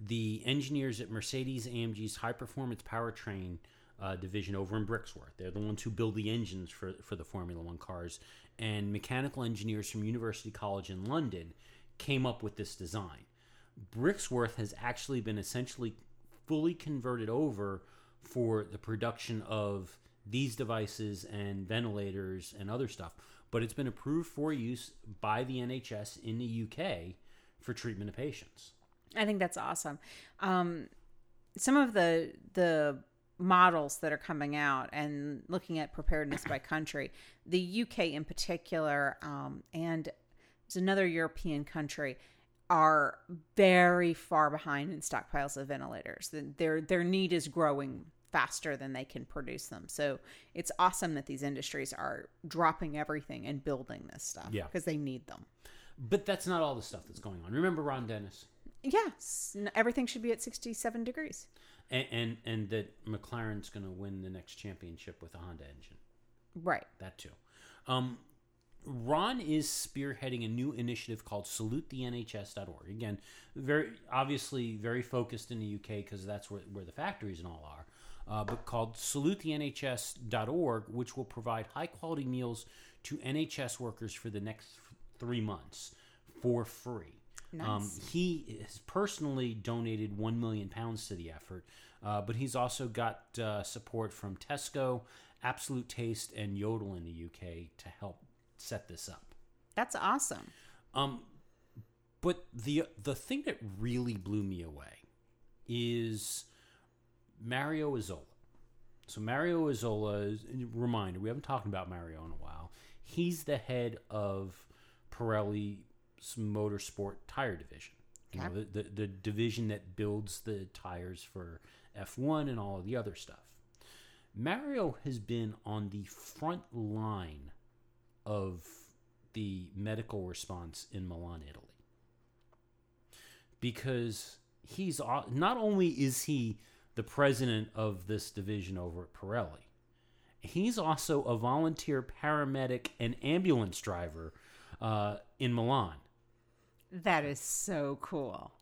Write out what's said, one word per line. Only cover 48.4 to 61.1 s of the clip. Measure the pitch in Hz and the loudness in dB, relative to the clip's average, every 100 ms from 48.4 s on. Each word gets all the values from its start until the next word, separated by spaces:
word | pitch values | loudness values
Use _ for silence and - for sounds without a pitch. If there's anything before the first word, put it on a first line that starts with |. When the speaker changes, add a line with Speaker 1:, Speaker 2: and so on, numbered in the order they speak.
| 151 - 165 139 | 4 2 -2 -4
Speaker 2:
than | 135 | -4
they | 127 | -6
can | 135 127 | -6 -8
produce | 123 - 120 127 - | -8 -8 -6 -6 -8
them. | 90 - | -12 -8
So | - 147 135 - - - | 0 0 0 -8 -20 -14
it's | 170 165 - | -6 -4 4
awesome | 180 - 175 | 4 4 0
that | 151 - | -2 -4
these | 135 | -4
industries | 143 139 135 147 135 | -2 -2 -4 -4 -4
are | - - - - _ 165 | -4 -4 -4 -8 _ -6
dropping | 160 165 160 165 147 | 4 6 6 0 -2
everything | 151 151 143 131 110 | -2 -2 -4 -8 -4
and | 143 | -4
building | 143 135 127 - - | 0 -2 -2 -10 -10
this | - | -10
stuff | - - - | -8 -6 -4
Speaker 1:
Yeah. | 107 80 | -2 -2
Speaker 2:
'cause | - | -2
they | - 151 | 0 0
need | 143 127 - | 0 -4 -8
them. | - - _ - - - - | -14 -16 _ -20 -20 -18 -10
Speaker 1:
But | 120 196 - | 0 0 2
that's | 190 175 | -2 2
not | 180 | 2
all | 151 127 | 2 0
the | |
stuff | - 95 - | -6 -10 -12
that's | - | -10
going | 104 90 | -8 -8
on. | 85 | -2
Remember | 120 180 165 | 4 4 4
Ron | 147 135 117 | 0 0 -2
Dennis? | 107 101 - - - - - | -4 -6 -14 -20 -20 -18 -6
Speaker 2:
Yes. | 269 381 415 - - - - 202 | 2 4 4 -2 -6 -6 -4 -4
N-, | 208 | -2
everything | - 226 240 247 | 4 4 4 0
should | 247 | 0
be | 226 | 0
at | 226 | 0
sixty-seven | - - 233 226 233 233 | -2 -6 -8 -2 -2 -2
degrees. | 233 | -4